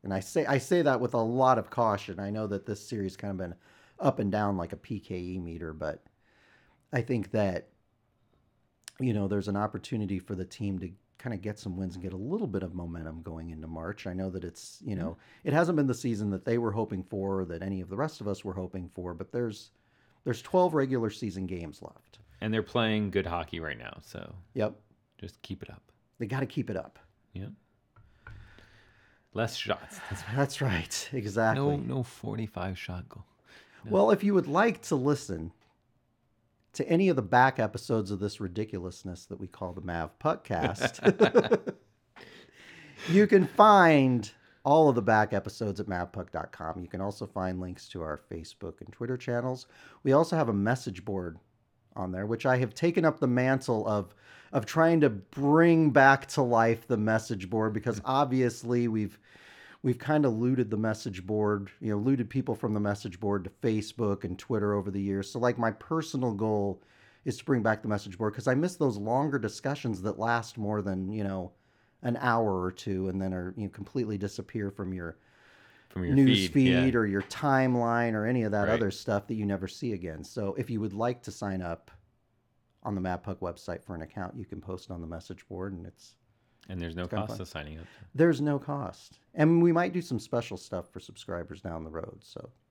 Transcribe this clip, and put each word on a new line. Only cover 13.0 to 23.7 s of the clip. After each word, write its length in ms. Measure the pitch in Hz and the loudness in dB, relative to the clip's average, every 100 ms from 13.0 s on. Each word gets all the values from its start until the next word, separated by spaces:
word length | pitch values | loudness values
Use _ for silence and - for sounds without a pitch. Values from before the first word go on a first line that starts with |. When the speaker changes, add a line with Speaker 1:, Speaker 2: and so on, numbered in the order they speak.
| 80 80 | -10 -12
Speaker 1:
going 280 | 82 80 82 | -12 -10 -10
into 160 | 80 80 | -12 -10
March. 400 | 80 82 104 95 | -8 -8 -8 -8
I 80 | |
know 160 | 92 95 | -6 -6
that 140 | 90 | -6
it's, 360 | 85 - - - | -10 -12 -20 -14
you 140 | - 101 | -8 -4
know, 140 | 170 - - - | -4 -8 -18 -8
Speaker 2:
Mm-hmm. 60 | - | 0
Speaker 1:
it 40 | |
hasn't 240 | 147 175 160 | 2 4 2
been 100 | 139 | 2
the 80 | |
season 360 | 117 131 107 107 | 0 -2 -2 -2
that 160 | 95 - | -2 0
they 100 | 117 | 0
were 160 | 117 | 0
hoping 300 | 104 107 95 | -2 -4 -6
for, 400 | 92 101 98 95 | -6 -6 -2 -2
that 180 | 92 85 | -4 -6
any 200 | 95 98 | -6 -6
of 80 | 90 | -6
the 60 | 98 | -4
rest 260 | 151 - | -4 -4
of 60 | 104 | -6
us 140 | 95 | -6
were 100 | 101 | -6
hoping 340 | 92 92 92 87 | -8 -8 -8 -10
for, 180 | - 90 | -10 -10
but 200 | 85 95 | -10 -8
there's, 380 | 123 120 104 - _ _ _ _ _ | -4 -4 -6 -16 _ _ _ _ _
there's 160 | - 117 | -6 -4
twelve 300 | - 185 180 | 0 4 4
regular 360 | 156 135 131 113 | 2 0 0 -2
season 360 | - 107 92 92 | -4 -8 -6 -6
games 360 | 90 82 71 | -6 -10 -14
left. 360 | - - _ _ _ - | -18 -20 _ _ _ -8
Speaker 2:
And 120 | 107 | -2
they're 80 | 110 | 0
playing 480 | - 123 110 107 101 | 0 0 2 2 2
good 160 | 98 90 | 0 0
hockey 340 | 85 82 82 | -4 -6 -8
right 180 | 80 | -8